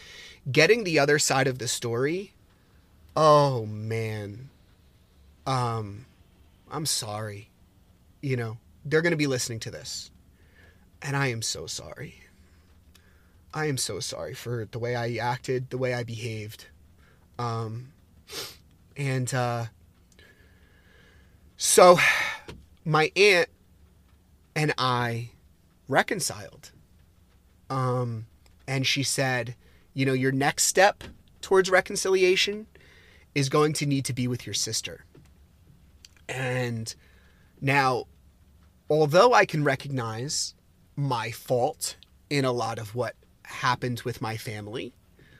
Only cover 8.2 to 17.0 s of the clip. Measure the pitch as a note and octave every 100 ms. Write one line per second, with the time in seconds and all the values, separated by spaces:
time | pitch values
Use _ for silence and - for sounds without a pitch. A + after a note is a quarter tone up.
8.2 | C#3+ B2+ A2+ A2+ - - D3 D#3 F3 D#3+
9.2 | D3 B2+ - A2+ A2+ D#2+ - - - -
10.2 | _ _ _ - - - _ _ C#3 C#3
11.2 | C#3 A#2 A2+ - D#2+ - D#2 - D#3 -
12.2 | - - - - _ _ - - _ _
13.2 | _ _ - - D#3 C3 - F#2+ - -
14.2 | E2 B2 - A#2+ G#2+ A#2 A#2 A#2+ A#2 A2+
15.2 | A#2+ B2 - B2+ B2+ B2+ B2+ B2 A#2 A2+
16.2 | A#2+ A2 G#2 - - - - _